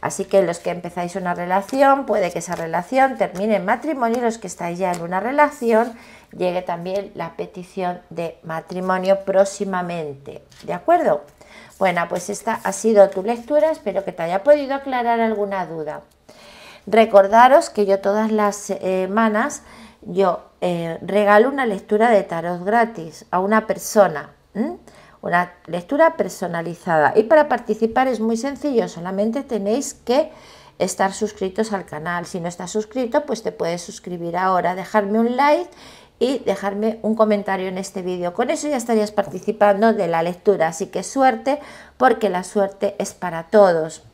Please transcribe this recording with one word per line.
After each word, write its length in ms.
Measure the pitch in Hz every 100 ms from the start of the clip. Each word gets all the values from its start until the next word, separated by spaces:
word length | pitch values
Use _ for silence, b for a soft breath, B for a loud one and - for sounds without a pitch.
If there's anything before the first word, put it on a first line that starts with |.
Así 240 | - -
que 180 | 190 196
los 160 | 180 170
que 120 | -
empezáis 460 | 175 175 175 175 190
una 180 | 180
relación, 720 | 175 175 185 202 269 277 277 240
puede 240 | 214 175
que 60 | 170
esa 180 | 170 165
relación 640 | 165 165 180 262 262 254
termine 380 | 202 180 208 208
en 80 |
matrimonio, 540 | 180 233 285 285 233 233
y 40 |
los 160 | 240 226
que 80 | 185
estáis 320 | - 175 175
ya 140 | 185
en 100 | 175
una 180 | 170 185
relación, 760 | 214 285 294 294 233 220 240 - B B B -
llegue 260 | 180 175
también 500 | 180 170 175 190 196
la 220 | - 165 -
petición 640 | 170 - 175 - 180 180 -
de 280 | 165 170 -
matrimonio 840 | 165 160 - 180 185 185 185 196
próximamente, 1160 | 196 190 196 - 196 190 175 175 151 135 - - - -
¿de 100 | 156
acuerdo? 500 | 175 - 349 269 147 - _ B B B -
Bueno, 260 | 190 175 170
pues 220 | 180 -
esta 300 | 202 - 220
ha 100 | -
sido 360 | 196 220 214 196
tu 120 | 190
lectura, 480 | 185 233 233 294 311
espero 340 | 311 - 190
que 80 | 196
te 100 | 175
haya 200 | 165 185
podido 320 | 277 294 269
aclarar 460 | 269 277 254 233 233
alguna 460 | 226 214 202 196 170
duda. 360 | 160 151 147 - _ _ B B B B B -
Recordaros 840 | 214 220 202 196 220 247 285 320
que 160 | - 202
yo 140 | 196
todas 300 | 196 208 220
las 260 | 214 208 202
semanas, 1040 | - 190 185 185 185 202 226 208 269 285 B B B B
yo, 420 | - 175 190 165 - _
eh, 380 | 180 175 170 165
regalo 460 | 175 196 202 208 247
una 180 | 277 254
lectura 440 | 196 - 208 226
de 120 | 214
tarot 420 | 190 165 165 175
gratis 640 | 180 226 233 226 165 - -
a 100 | 175
una 260 | 190 220 214
persona, 640 | 185 - 220 185 151 147 _ _
¿m? 220 | - 269 359 - B B B
Una 300 | - 175 180 - -
lectura 500 | 170 175 277 320 330
personalizada, 960 | 190 - 180 170 165 175 - 160 147
y 100 | -
para 240 | 226 311 294
participar 600 | 240 233 311 226 226 262
es 120 | 226
muy 180 | 220 226
sencillo, 500 | 262 277 294 247 180
solamente 540 | - 175 196 214 226
tenéis 500 | 269 220 202 240 269
que 400 | - - 254 302 B B B B _
estar 340 | 190 - 196
suscritos 640 | 190 214 208 190 185 220
al 100 | 202
canal. 400 | 180 151 160 175
Si 160 | 175 185
no 80 | 170
estás 220 | 175 180
suscrito, 560 | 214 214 - 247 294 294
pues 160 | 226
te 100 | -
puedes 300 | - 170 175
suscribir 560 | - - - 175 170 170
ahora, 360 | 185 185 170
dejarme 460 | 185 185 214 196 214
un 160 | 233 247
like 320 | 285 302 349 B B B B _
y 180 | 240 269
dejarme 600 | - 196 196 202 220 226
un 140 | 214 220
comentario 500 | 214 208 196 196 185
en 120 | 185
este 240 | 190 202
vídeo. 320 | 180 180 175
Con 160 | 175 254
eso 180 | 311 294
ya 80 | 277
estarías 340 | 233 226 208
participando 840 | 214 202 185 - 214 208 196 226
de 120 | 214 175
la 160 | 165
lectura, 460 | 170 175 - 190 160
así 180 | 170 196
que 160 | -
suerte, 560 | 185 269 262 226 226 294 B B B _
porque 320 | 254 233 208
la 160 | 180
suerte 500 | 185 208 196 196 202 -
es 160 | 202
para 300 | - 180 165
todos. 580 | 165 220 196 165 160 - -